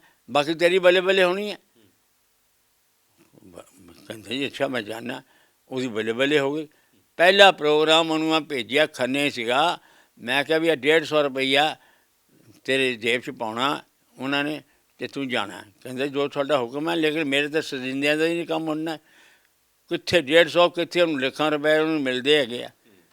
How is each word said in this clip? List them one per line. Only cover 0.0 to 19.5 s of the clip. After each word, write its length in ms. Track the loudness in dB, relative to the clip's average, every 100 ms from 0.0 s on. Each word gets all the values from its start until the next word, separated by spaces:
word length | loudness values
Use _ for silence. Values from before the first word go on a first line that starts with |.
| _ _ -4
ਬਾਕੀ 240 | -2 -2
ਤੇਰੀ 240 | 0 2 4
ਬੱਲੇ 220 | 4 4
ਬੱਲੇ 240 | 4 4
ਹੋਣੀ 260 | 2 0 -6
ਹੈ।" 80 | -10 _ _ _ _ _ _ _ _ _ _ _ _ _ _ _ _ _ _
ਬ-, 160 | -20 -20 -20 _ -20 -20 -18
ਕਹਿੰਦੇ, 280 | -18 -12 -8
"ਜੀ, 100 | -8
ਅੱਛਾ, 220 | -6 -6
ਮੈਂ 140 | -4
ਜਾਣਦਾ।" 400 | -8 -10 -12 -14 -16 _ _ _ _
ਉਹਦੀ 200 | -8 -6
ਬੱਲੇ 240 | -4 -4
ਬੱਲੇ 260 | -2 0 2
ਹੋ 160 | 0
ਗਈ। 140 | -4 -8 _ _ _ _ 2
ਪਹਿਲਾ 360 | 6 8 8
ਪ੍ਰੋਗਰਾਮ 580 | 6 2 2 4 4 2
ਉਹਨੂੰ 200 | 0 0
ਮੈਂ 100 | 0
ਭੇਜਿਆ, 460 | -2 -6 -2 0 0
ਖੰਨੇ 440 | 0 -2 -2 -2
ਸੀਗਾ। 480 | -4 -2 0 0 -2 _ _ _ _
ਮੈਂ 260 | -6 -4
ਕਿਹਾ 140 | 0 0
ਵੀ, 100 | 0
"ਇਹ 80 | 0
ਡੇਢ 280 | 2 2
ਸੌ 180 | 2 0
ਰੁਪਈਆ 540 | 0 0 0 2 2 -2 _ _ _ _ _ _ _ _
ਤੇਰੇ 300 | -2 0 0
ਜੇਬ 260 | -2 -2 -2
'ਚ 100 | -4
ਪਾਉਣਾ 520 | -8 -8 -2 -2 -4 -10 _ _ -12
ਉਹਨਾਂ 260 | -4 -4
ਨੇ 180 | -4 -8 -14 _ _ -14
ਤੇ 100 | -12
ਤੂੰ 200 | -8 -6
ਜਾਣਾ।" 360 | -4 -6 -10 -18 _
ਕਹਿੰਦੇ, 260 | -12 -6 -6
"ਜੋ 200 | -4 -4
ਤੁਹਾਡਾ 300 | -4 -2 0
ਹੁਕਮ 320 | -2 -6 -4
ਹੈ, 60 | -2
ਲੇਕਿਨ 280 | -2 -2
ਮੇਰੇ 240 | -2 -2 -2
ਤਾਂ 140 | -4
ਸਜਿੰਦਿਆਂ 540 | -6 -8 -8 -4 -2 0
ਦਾ 100 | 0
ਹੀ 80 |
ਨਹੀਂ 120 | -2 -4
ਕੰਮ 220 | -6 -4
ਹੁੰਨਾ। 280 | -6 -6 -10 _ _ _ _ _